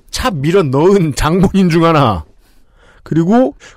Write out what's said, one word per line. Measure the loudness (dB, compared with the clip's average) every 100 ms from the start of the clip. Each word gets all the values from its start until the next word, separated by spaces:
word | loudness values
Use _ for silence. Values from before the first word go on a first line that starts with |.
| _
찹 | -6 -6 -4
밀어 | -2 0
넣은 | 0 0 2 2 0 -2
장본인 | -2 0 0 2 0
중 | 2
하나. | 2 2 0 -2 -8 _ _ _ _ _ _ _
그리고 | -6 -4 0 2 0 -4 -20